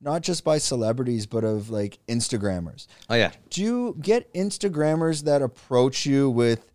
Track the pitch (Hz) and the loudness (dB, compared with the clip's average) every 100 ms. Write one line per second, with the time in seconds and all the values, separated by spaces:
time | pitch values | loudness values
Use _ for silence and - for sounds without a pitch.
0 | 139 165 165 170 - 156 - 127 110 120 | -6 -4 -4 -4 0 0 0 0 0 0
1 | 123 117 104 117 110 107 104 110 104 - | -2 -2 -2 -2 0 -2 -4 -4 -6 -8
2 | - 117 113 117 104 92 82 - - - | -4 -4 -2 -2 -2 -2 -6 -12 -20 -20
3 | - 117 98 - _ - 208 247 240 170 | -2 2 2 0 _ -4 -2 -2 -4 -6
4 | 151 233 240 175 202 - 202 151 151 160 | 0 0 0 -4 -4 -2 -4 0 0 2
5 | 165 156 147 143 131 - - 127 127 131 | 0 0 2 2 2 -4 -2 2 4 2
6 | 147 139 139 120 120 113 - | 0 2 4 4 2 2 -4